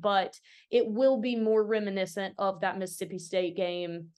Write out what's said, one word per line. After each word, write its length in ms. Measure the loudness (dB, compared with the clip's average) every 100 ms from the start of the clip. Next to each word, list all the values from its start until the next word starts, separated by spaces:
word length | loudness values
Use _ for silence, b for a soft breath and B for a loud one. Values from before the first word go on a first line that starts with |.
but 360 | 2 2 0 -8 b b b
it 160 | 2 2
will 360 | 4 4 4
be 160 | 0 0
more 260 | 4 4 4
reminiscent 680 | 0 0 -2 -4 -4 -6 -2
of 220 | -2 0
that 180 | -4 -2
Mississippi 400 | -6 -8 -8 -8
State 360 | -4 -2 -2 -2
game, 520 | -2 -2 -6 -8 -12